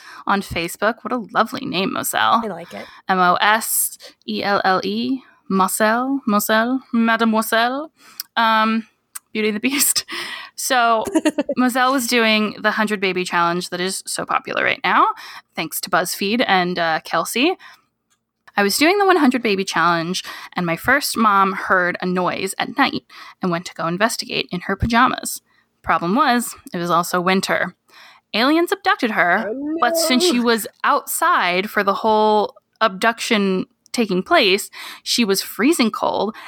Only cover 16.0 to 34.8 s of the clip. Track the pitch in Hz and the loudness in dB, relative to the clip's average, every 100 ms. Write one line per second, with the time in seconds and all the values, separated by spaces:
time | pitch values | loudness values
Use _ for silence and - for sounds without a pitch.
16 | 175 - 196 233 247 190 175 175 165 160 | 0 -2 -2 0 2 2 2 -2 -2 -2
17 | - 165 175 226 311 381 - - _ _ | -2 -4 -2 0 0 -2 -10 -20 _ _
18 | _ _ _ _ _ - 202 - 302 403 | _ _ _ _ _ 0 0 2 2 4
19 | 381 359 214 247 233 196 190 170 170 170 | 4 4 4 2 0 -2 -2 0 2 0
20 | 165 185 - - - - 175 165 - 277 | -2 -6 -8 -14 -10 -4 -4 -2 0 0
21 | - - 220 196 196 190 - 190 175 170 | 0 0 2 4 2 0 0 0 0 -2
22 | 185 185 175 - 190 - - - 269 - | -2 -2 -2 -2 -6 -4 -4 0 -2 -2
23 | _ - - - 185 170 175 - 165 175 | _ -20 -20 -6 -4 -4 -6 -8 -4 0
24 | 226 - - - - 185 - 196 233 233 | -2 -2 -6 -6 -4 -6 -4 -4 0 2
25 | 254 - - - _ _ _ _ - 165 | 2 0 -8 -12 _ _ _ _ -2 0
26 | 170 226 302 240 226 - - 180 175 170 | 0 2 2 0 -2 -12 -10 -6 0 0
27 | 175 180 175 190 - 170 180 - _ - | 2 0 2 0 0 -2 -4 -8 _ -20
28 | - - _ 202 254 320 339 392 381 403 | -20 -20 _ 0 2 2 2 0 -2 0
29 | 226 208 175 185 196 254 294 320 - 165 | 0 2 2 2 0 -6 -4 0 0 0
30 | - 254 359 240 233 226 - _ 220 285 | 2 2 4 2 2 0 -2 _ 0 0
31 | - - 330 330 185 180 208 - 202 190 | -2 -2 2 2 2 0 -2 -2 0 0
32 | 220 214 214 214 202 - _ - 220 190 | 2 4 4 2 0 -6 _ -2 -2 2
33 | 226 233 - 208 196 185 180 _ _ - | -2 0 0 2 2 0 -4 _ _ -2
34 | 214 185 - 339 208 202 - - | 0 0 2 4 4 2 -2 -14